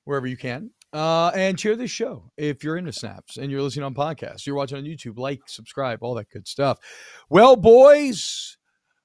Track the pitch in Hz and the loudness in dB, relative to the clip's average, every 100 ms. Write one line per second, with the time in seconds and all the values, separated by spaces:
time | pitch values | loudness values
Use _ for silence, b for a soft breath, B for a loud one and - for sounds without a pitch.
0 | - 143 127 127 131 123 214 _ _ 151 | -8 -8 -8 -10 -12 -12 -14 _ _ -8
1 | 160 165 170 185 190 190 214 226 247 - | -4 0 -2 -2 -4 -4 -4 -4 -6 -8
2 | 233 170 87 - 151 143 147 165 180 107 | -10 -10 _ -10 -8 -6 -8 -10 -10 -12
3 | 110 98 _ - 135 139 139 127 139 127 | -14 -16 _ -14 -10 -6 -6 -6 -10 -6
4 | 147 156 - - - 143 139 139 143 156 | -8 -8 -14 -14 -10 -8 -8 -10 -14 -14
5 | 123 110 131 143 _ - 113 - 135 113 | -16 -12 -10 -10 _ -20 -18 -10 -8 -8
6 | 117 120 104 - 92 - 139 120 B B | -8 -10 -12 -18 -18 -6 -4 -4 B B
7 | B B B 160 240 247 190 233 269 294 | B B B 4 6 6 8 10 10 8
8 | 285 202 - - - - _ _ _ _ | 4 -6 -10 -12 -14 -20 _ _ _ _